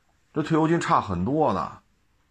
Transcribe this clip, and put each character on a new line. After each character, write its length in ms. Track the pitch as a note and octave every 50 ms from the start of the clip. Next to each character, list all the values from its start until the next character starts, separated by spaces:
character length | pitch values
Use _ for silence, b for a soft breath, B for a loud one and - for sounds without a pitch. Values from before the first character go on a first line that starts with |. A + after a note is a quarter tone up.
| _ _ _ _ _ _ -
这 100 | D#3 D3
退 80 | -
休 160 | D#3+ D#3 D#3
金 120 | D#3 E3+ E3
差 220 | - - D#3+ B2
很 240 | - G#2 F2+ E2+ F#2
多 260 | A#2+ D3 D#3+ D3+ B2
的。 300 | G2 E2+ B1 G1+ - - _ _ _ _ _ _ _ _ _ _